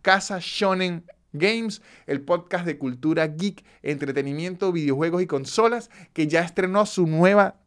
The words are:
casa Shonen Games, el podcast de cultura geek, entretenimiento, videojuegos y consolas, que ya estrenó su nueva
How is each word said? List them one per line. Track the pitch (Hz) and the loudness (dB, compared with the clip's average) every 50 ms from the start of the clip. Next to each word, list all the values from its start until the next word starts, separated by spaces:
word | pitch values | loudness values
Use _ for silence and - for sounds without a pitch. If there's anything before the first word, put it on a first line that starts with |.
casa | _ - 190 196 190 - 208 185 | _ 4 2 2 2 -4 -8 -6
Shonen | 170 - - - 208 196 190 185 185 180 175 165 170 _ - _ _ _ _ | -8 -8 -4 0 0 0 2 0 0 -2 -4 -6 -10 _ -20 _ _ _ _
Games, | 147 160 202 220 226 226 220 - - _ - - - _ | 0 0 0 0 0 -4 -6 -8 -10 _ -20 -20 -20 _
el | - 143 139 | -6 -6 -6
podcast | 139 - 175 175 175 _ - 180 175 | -2 -2 -2 -2 -2 _ -6 -4 -4
de | 170 151 143 | -4 -6 -4
cultura | 143 131 123 123 127 156 165 165 160 | -4 -6 -6 -2 -2 0 0 0 0
geek, | 160 151 156 180 202 185 - _ _ _ _ _ | -2 -2 -4 -6 -6 -6 -8 _ _ _ _ _
entretenimiento, | - 151 139 147 139 139 143 139 139 139 151 165 180 185 175 - 190 | -6 -6 -4 -4 -4 -2 -2 -2 -4 -4 -6 -6 -6 -6 -2 -2 -2
videojuegos | 180 170 151 143 135 135 160 170 165 175 | 0 0 0 0 0 0 0 0 0 0
y | 185 | -2
consolas, | 170 160 139 135 120 - - 220 226 233 240 226 - _ - - _ _ | 0 -2 -4 -4 -4 0 2 2 2 2 0 -6 -12 _ -20 -20 _ _
que | - 156 151 | -2 -2 2
ya | 151 165 170 | 2 2 0
estrenó | 170 - - 180 185 185 202 208 | 0 -2 -2 -2 0 2 2 0
su | 202 - - 180 160 | 2 2 0 0 2
nueva | 156 160 175 185 202 208 202 190 - _ _ | 4 4 6 6 8 6 4 4 2 _ _